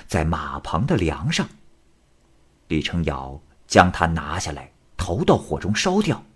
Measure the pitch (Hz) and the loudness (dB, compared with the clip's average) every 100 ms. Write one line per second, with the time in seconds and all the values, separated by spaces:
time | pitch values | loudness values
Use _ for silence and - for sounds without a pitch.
0 | - - 80 82 - 71 - 80 120 135 | -4 -2 0 -2 -6 -10 -4 -2 0 2
1 | 82 76 107 175 - - - _ _ _ | 0 -2 -2 -2 -4 -8 -20 _ _ _
2 | _ _ _ _ _ _ - 78 - 85 | _ _ _ _ _ _ -4 -2 -2 -2
3 | 76 67 65 71 - _ - 104 92 - | -2 -4 -8 -14 -18 _ 2 6 6 4
4 | 82 82 73 85 - 71 - _ _ - | 0 0 -4 -6 -6 -10 -14 _ _ -6
5 | - 95 180 123 - 73 87 104 196 190 | -4 0 4 2 2 -4 -2 -2 0 2
6 | 196 - - | 0 -2 -6